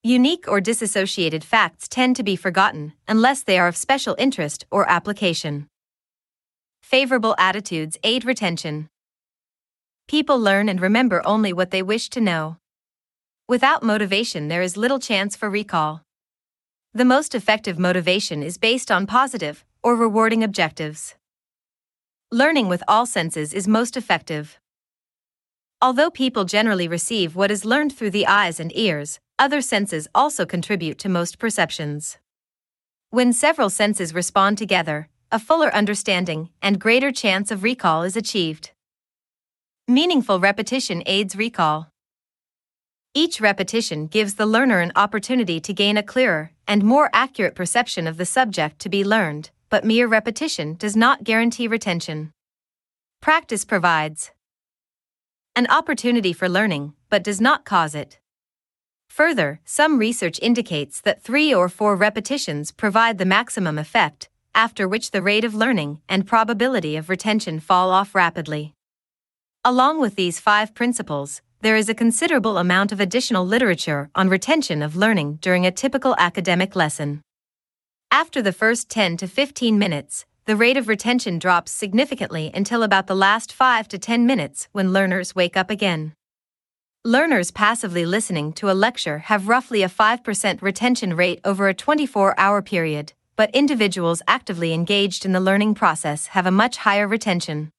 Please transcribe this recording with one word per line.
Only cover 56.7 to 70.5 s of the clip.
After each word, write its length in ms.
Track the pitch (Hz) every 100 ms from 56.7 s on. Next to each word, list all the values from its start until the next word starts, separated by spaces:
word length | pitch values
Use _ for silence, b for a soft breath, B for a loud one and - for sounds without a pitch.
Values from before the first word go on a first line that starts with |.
| 151 143 _ _
but 160 | 202
does 160 | 202 196
not 240 | 240 302
cause 300 | - 185 156
it. 260 | 147 - _ _ _ _ _ _ _ _ _ _
Further, 520 | - 320 262 147 151
some 340 | - - 311 285
research 400 | 220 233 175 -
indicates 600 | 226 240 233 151 139 -
that 220 | - -
three 300 | - 277 302
or 160 | 208 180
four 280 | - 208 190
repetitions 760 | 208 214 - 277 - 147 147
provide 480 | - 214 202 226 196
the 60 |
maximum 520 | 185 196 233 - 175 151
effect, 500 | 151 233 165 _ - _ _
after 320 | - 226 - 190
which 240 | 214 -
the 120 | 202
rate 220 | 180 208
of 100 | 226
learning 460 | 214 233 220 147 151 -
and 180 | 190 196
probability 720 | 226 220 220 247 247 156 156
of 120 | 160
retention 500 | 185 220 214 185 156
fall 320 | - 185 185
off 240 | 185 196
rapidly. 600 | 196 170 170 151 151 151 _ _ _ _ _ _ _ _ _
Along 360 | 247 247 269 320
with 140 | 240
these 260 | 196 180 165
five 340 | -